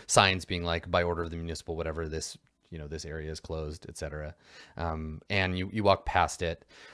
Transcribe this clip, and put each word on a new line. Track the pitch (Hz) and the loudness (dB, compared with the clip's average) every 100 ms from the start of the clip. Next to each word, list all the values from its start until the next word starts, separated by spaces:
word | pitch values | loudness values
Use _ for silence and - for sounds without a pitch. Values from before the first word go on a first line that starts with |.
| - | 2
signs | - 98 92 | 6 6 4
being | - 90 | -2 -2
like, | 85 85 90 | 0 -2 2
"By | 90 | 2
order | 87 85 | 2 0
of | 85 | -2
the | 82 | -4
municipal, | 82 78 - 80 | -6 -8 -6 -6
whatever, | 80 78 80 | -4 -4 -4
this, | 78 - - _ _ _ | -6 -8 -12 _ _ _
you | 82 | -12
know, | 73 | -10
this | 78 | -10
area | 78 80 78 | -8 -8 -8
is | 78 | -10
closed," | - 80 76 78 - | -6 -6 -6 -8 -12
et | - | -10
cetera. | 76 76 76 - _ - - - | -8 -6 -8 -12 _ -20 -16 -6
Um, | 82 80 78 78 - | -4 -2 -6 -10 -2
and | 101 92 90 | 0 2 0
you, | 95 | -2
you | 104 | 2
walk | 101 95 | 6 6
past | - 92 85 - | 4 4 4 2
it | 85 82 _ - - | -4 -4 _ -20 -20